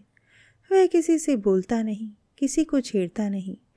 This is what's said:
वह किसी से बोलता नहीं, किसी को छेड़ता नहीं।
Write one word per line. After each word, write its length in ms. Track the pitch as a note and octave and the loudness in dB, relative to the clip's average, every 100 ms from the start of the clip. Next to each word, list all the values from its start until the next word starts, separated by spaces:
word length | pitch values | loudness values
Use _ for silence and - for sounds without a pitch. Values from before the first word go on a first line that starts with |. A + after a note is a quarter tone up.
| _ _ _ _ _ _ - | _ _ _ _ _ _ 0
वह 140 | F#4+ F#4 | 4 4
किसी 320 | E4+ D#4+ D#4+ | 2 2 0
से 180 | D4+ C4 | 2 0
बोलता 460 | G3+ F#3+ F#3 A#3 | 2 0 0 -4
नहीं, 280 | A3 G#3 A3 G#3 _ - | -4 -6 -10 -16 _ -4
किसी 260 | C#4 - | -2 0
को 160 | D#4 C#4 | 0 0
छेड़ता 480 | B3 G#3 F3 - G#3 | -2 -2 -2 -2 -4
नहीं। 280 | G3 F#3+ F#3+ _ | -4 -6 -12 _